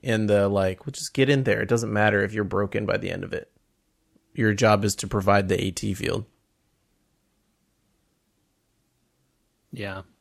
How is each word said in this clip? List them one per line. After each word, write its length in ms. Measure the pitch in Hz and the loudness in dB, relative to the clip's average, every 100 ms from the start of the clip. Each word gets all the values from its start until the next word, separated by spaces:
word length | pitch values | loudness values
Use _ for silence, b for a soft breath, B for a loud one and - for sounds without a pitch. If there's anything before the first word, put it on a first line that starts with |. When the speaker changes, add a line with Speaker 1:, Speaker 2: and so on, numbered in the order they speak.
Speaker 1:
in 240 | - 110 104 | -2 0 2
the, 200 | 101 101 | 2 2
like, 380 | 98 95 92 143 | 2 0 -2 -10
"Well, 60 | |
just 240 | - - - | -10 -6 0
get 120 | 135 | 2
in 160 | 139 | 2
there. 160 | 127 104 | 2 0
It 40 | 104 | 0
doesn't 240 | 117 110 | 0 0
matter 320 | 104 107 101 | 2 2 2
if 100 | 101 | 0
you're 100 | 107 | -2
broken 420 | 98 98 101 104 104 | -2 -2 -2 -2 -2
by 120 | 98 | -2
the 120 | 98 | -4
end 140 | 87 | -8
of 100 | 95 | -8
it. 180 | - - _ _ _ _ _ _ _ _ - | -10 -12 _ _ _ _ _ _ _ _ -2
Your 180 | 110 | 0
job 320 | 101 110 101 104 | 4 4 4 2
is 80 | - | -4
to 100 | 101 | -4
provide 420 | 104 98 101 95 | 0 4 4 4
the 100 | 92 | 0
A 120 | 98 | -2
T 240 | 90 104 98 | -4 -6 -4
field." 300 | - - 110 _ _ _ _ _ _ _ _ _ _ _ _ _ _ _ _ _ _ _ _ _ _ _ _ _ _ _ _ _ _ _ _ _ _ | -4 -4 -8 _ _ _ _ _ _ _ _ _ _ _ _ _ _ _ _ _ _ _ _ _ _ _ _ _ _ _ _ _ _ _ _ _ _
Speaker 2:
Yeah. 320 | 110 101 95 - _ | -10 -10 -10 -16 _